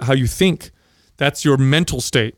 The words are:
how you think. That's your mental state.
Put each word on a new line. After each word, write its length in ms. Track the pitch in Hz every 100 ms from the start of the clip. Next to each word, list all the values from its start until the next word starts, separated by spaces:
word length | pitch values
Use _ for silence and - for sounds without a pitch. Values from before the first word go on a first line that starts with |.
how 100 | 117
you 140 | 135 120
think. 440 | - 185 - - _ _ _ _ _
That's 280 | 139 -
your 120 | 151 135
mental 440 | 131 151 175 131
state. 340 | - 131 110